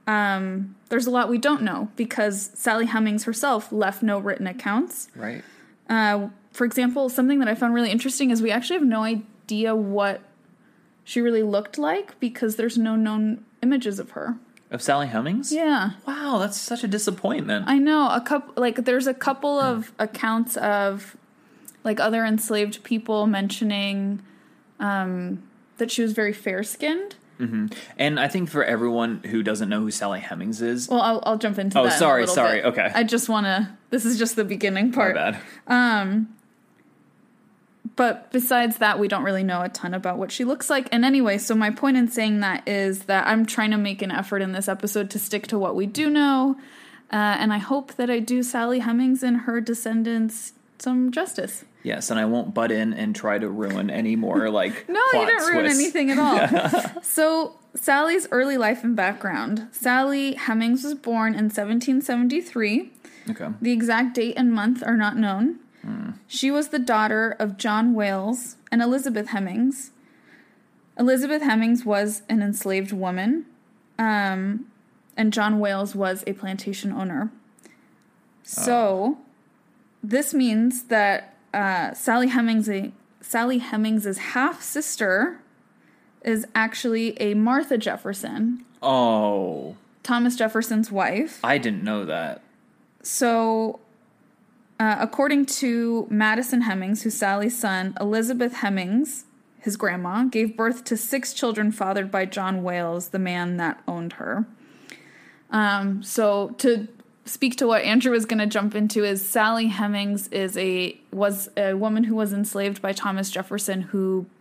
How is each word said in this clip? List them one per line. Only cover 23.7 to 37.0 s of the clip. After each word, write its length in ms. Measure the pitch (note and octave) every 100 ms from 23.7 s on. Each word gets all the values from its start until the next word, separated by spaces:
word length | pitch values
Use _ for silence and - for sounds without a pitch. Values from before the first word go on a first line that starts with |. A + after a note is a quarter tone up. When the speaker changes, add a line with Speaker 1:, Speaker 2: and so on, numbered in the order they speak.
| G3+ G3+ G3 G3 G3+ - - _ _ _ -
Speaker 1:
um, 640 | G3+ G3 F#3 F3+ F3+ F#3 - _ _ -
that 120 | A#3
she 120 | -
was 100 | A3+
very 180 | G#3+ G#3
fair-skinned. 840 | G#3 G#3 F#3 G#3+ - G3+ E4+ G4+ - _ -
Speaker 2:
Mm-hmm. 280 | A#2+ A2 G#2+ - - -
And 200 | C#3+ D3
I 100 | C#3+
think 200 | F#3 E3
for 160 | D3
everyone 580 | - A2+ A#2+ A#2 A#2 A2 G#2+
who 160 | A2+
doesn't 260 | A2 G#2+ G#2
know 120 | G#2+
who 100 | G#2+
Sally 300 | - G2+ F#2+
Hemings 420 | - F2 G2 A2
is 260 | A#2 B2 -
Speaker 1:
Well, 140 | B3
I'll, 200 | A3+ A3+
I'll 140 | - A3
jump 200 | A3 G3+
into 200 | G3 -
Speaker 2:
Oh, 40 |
Speaker 1:
that 40 | -
in 40 |
a 40 | D#3+
Speaker 2:
sorry, 240 | D#3 B2+
Speaker 1:
little 120 | A2+
Speaker 2:
sorry. 220 | C#3+ A2+ G#2+
Speaker 1:
bit. 20 | A#2+
Speaker 2:
Okay. 240 | A2+ F#2
Speaker 1:
I 100 | A3+
just 240 | A3+ A#3 A#3
wanna, 480 | G#3+ G3 F#3+ G3+ - -
this 140 | A#3+ A3+
is 120 | A3+
just 180 | A#3 A3+
the 80 |
beginning 420 | G3+ G3 G3 F#3+ A#3+
Speaker 2:
My 40 | A#3+
Speaker 1:
part. 180 | G3
Speaker 2:
bad. 240 | D2+ F2+ G#3 - - -
Speaker 1:
Um, 600 | B3 A#3+ G#3+ F#3+ G#3+ A3 - _ _ _ _ _ _